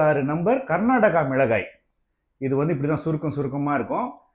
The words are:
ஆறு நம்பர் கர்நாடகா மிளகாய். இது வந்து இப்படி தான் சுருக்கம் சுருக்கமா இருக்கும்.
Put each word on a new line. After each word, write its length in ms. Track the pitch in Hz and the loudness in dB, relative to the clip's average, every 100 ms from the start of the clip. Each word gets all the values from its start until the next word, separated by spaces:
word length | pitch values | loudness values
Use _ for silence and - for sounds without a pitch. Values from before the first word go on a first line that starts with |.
ஆறு 160 | 156 143 139 | 4 2 0
நம்பர் 280 | 156 175 262 254 | 0 0 0 0
கர்நாடகா 500 | 170 233 254 214 165 139 | 0 2 4 4 4 0
மிளகாய். 360 | 131 131 110 92 - _ _ _ _ _ - | 2 2 2 -2 -12 _ _ _ _ _ -8
இது 100 | 135 135 | -2 0
வந்து 140 | 151 | 0
இப்படி 140 | 147 143 | -2 -2
தான் 100 | 151 | -2
சுருக்கம் 300 | 160 151 151 143 | -2 -4 -4 -4
சுருக்கமா 360 | 139 143 143 143 | -4 -4 -2 -2
இருக்கும். 300 | 110 165 247 - _ | -2 -4 -6 -10 _